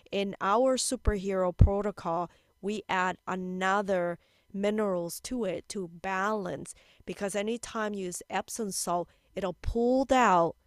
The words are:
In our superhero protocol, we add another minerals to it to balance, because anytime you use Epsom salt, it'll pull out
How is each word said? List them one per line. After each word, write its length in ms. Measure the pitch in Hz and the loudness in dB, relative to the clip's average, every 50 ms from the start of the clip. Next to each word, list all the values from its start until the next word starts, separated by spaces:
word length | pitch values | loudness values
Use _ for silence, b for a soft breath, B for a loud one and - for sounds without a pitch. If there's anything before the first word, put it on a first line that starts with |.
| B B | B B
In 240 | - 196 202 202 - - | -6 -4 -4 -4 -6 -4
our 380 | - 190 202 233 262 262 262 | -2 0 2 4 4 2 2
superhero 800 | 240 - - - 208 - - 214 196 185 196 190 185 185 180 175 | 0 -2 -4 -4 -2 0 0 0 0 0 -2 0 0 0 2 6
protocol, 760 | - - 208 196 202 202 208 190 - - 175 165 175 175 170 b b b b b b | 6 6 6 6 2 -2 -4 -4 -4 -4 -2 -2 -2 -2 -4 b b b b b b
we 220 | - 196 214 214 - | -6 -6 -4 -4 -4
add 300 | - 190 185 180 185 180 - - | -2 -2 0 0 -2 -2 -6 -6
another 920 | - 185 190 185 185 185 185 185 190 196 208 208 190 196 180 175 175 170 - b b b b b b b | -8 -6 -6 -6 -6 -4 0 0 2 2 2 2 2 0 0 0 -2 -4 -6 b b b b b b b
minerals 640 | 196 202 208 208 214 214 202 185 175 170 170 - - | -2 -2 0 0 0 0 0 0 -2 -2 -4 -8 -10
to 220 | - - 262 247 220 | -8 -6 -4 -4 -4
it 240 | 190 165 - - - | -4 -4 -6 -8 -8
to 180 | - 214 185 165 | -8 -8 -8 -8
balance, 840 | 170 170 - 190 190 190 190 208 220 214 185 180 147 135 143 - - B B B B B B | -10 -8 -6 -4 -2 0 0 0 0 -2 -2 -4 -6 -8 -10 -12 -16 B B B B B B
because 300 | - 180 - 202 196 175 | -12 -8 -6 -4 -4 -2
anytime 580 | 202 202 214 233 233 - - - 226 214 214 208 | -2 -2 -2 -4 -6 -6 -8 -6 -4 -4 -4 -4
you 120 | 196 185 | -6 -6
use 180 | 180 180 - - - | -6 -8 -10 -8 -4
Epsom 420 | 185 190 220 - - - 226 196 | -4 -4 -4 -4 -6 -6 -6 -6
salt, 380 | 185 - - 190 175 175 170 b b b b b b | -4 -4 -4 -2 -2 -2 -4 b b b b b b
it'll 220 | 185 185 180 175 _ | -6 -6 -6 -6 _
pull 440 | - - - 233 233 240 254 262 269 - | -4 -2 0 2 4 4 4 4 4 4
out 440 | 262 254 240 208 185 175 165 160 - _ _ | 4 6 6 8 8 6 6 4 0 _ _